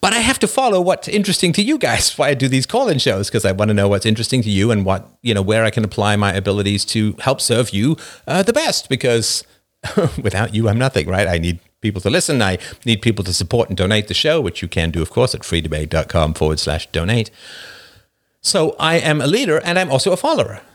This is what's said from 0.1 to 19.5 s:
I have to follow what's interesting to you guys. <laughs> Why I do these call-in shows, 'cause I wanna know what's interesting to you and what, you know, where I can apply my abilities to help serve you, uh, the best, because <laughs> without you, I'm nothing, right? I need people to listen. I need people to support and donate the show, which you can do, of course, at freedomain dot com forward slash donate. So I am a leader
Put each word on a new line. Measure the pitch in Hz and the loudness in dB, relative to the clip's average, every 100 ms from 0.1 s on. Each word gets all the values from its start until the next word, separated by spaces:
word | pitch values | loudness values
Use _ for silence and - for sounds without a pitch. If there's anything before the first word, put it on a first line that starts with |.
I | 226 | 0
have | 226 262 | 0 0
to | 226 | 0
follow | - 262 190 | 2 2 2
what's | 180 180 - | 2 0 0
interesting | 208 202 185 180 | -2 0 0 0
to | - | 2
you | 208 302 | 2 0
guys. | 156 113 - | 0 0 -2
<laughs> | - | 0
Why | 139 | 0
I | |
do | 139 135 | 2 2
these | 131 127 | 0 0
call-in | 233 262 147 | 0 2 2
shows, | 127 95 101 | 2 0 0
'cause | 117 98 | 0 0
I | |
wanna | 95 104 | 2 2
know | 104 101 | 2 2
what's | 101 113 | 2 2
interesting | 110 117 131 | 0 0 0
to | 110 | 0
you | 98 104 | 2 2
and | 107 95 | 2 2
what, | 98 - _ | -2 -4 _
you | 120 | -2
know, | 104 | 0
where | 98 110 | 2 2
I | 113 | 2
can | 110 | 0
apply | 107 - 101 104 | -2 0 0 2
my | 101 | 2
abilities | 95 98 101 101 101 - | 0 0 0 0 0 -2
to | 113 107 - | 0 -2 -2
help | - 139 | -2 -2
serve | - 113 123 | 0 0 0
you, | 101 113 160 - - - | 0 0 -2 -6 -18 -4
uh, | 151 | -2
the | 196 | 2
best, | 240 320 - - | 0 0 -2 -4
because | 135 131 117 110 - - _ _ _ | -2 2 0 0 -4 -8 _ _ _
<laughs> | - - 170 - | -6 -2 -2 -2
without | 104 95 117 | -4 -2 -2
you, | 107 113 | 0 0
I'm | 107 | 2
nothing, | 131 113 76 | 0 0 -2
right? | 92 98 | 0 0
I | 87 | 0
need | 82 87 _ _ | 0 -4 _ _
people | 110 95 | -4 -2
to | 98 | 0
listen. | 156 175 143 | 0 0 0
I | 101 92 - - - | 0 -2 -6 -10 -2
need | 113 | 0
people | 120 101 | 0 -2
to | 92 | -2
support | 90 90 120 - | -4 -2 0 0
and | 95 | 0
donate | 95 107 104 | 0 0 0
the | |
show, | - 156 160 | -2 0 0
which | 127 - | 0 -6
you | 90 | -6
can | - 82 | -2 -2
do, | 82 | -2
of | 78 | -2
course, | - 127 | 0 0
at | - | -2
freedomain | - 82 78 76 76 | -2 -2 -2 -4 -2
dot | 80 78 | -2 0
com | 87 80 | 0 0
forward | 80 78 78 | 2 0 0
slash | - 78 - | -2 -4 -4
donate. | 82 85 117 110 - - - - - - - _ _ _ _ | -4 0 0 -2 -8 -20 -20 -20 -20 -20 -20 _ _ _ _
So | - 202 160 - | -2 0 0 0
I | 156 165 | 0 2
am | 160 151 | 2 2
a | 139 | 2
leader | 202 262 | 0 2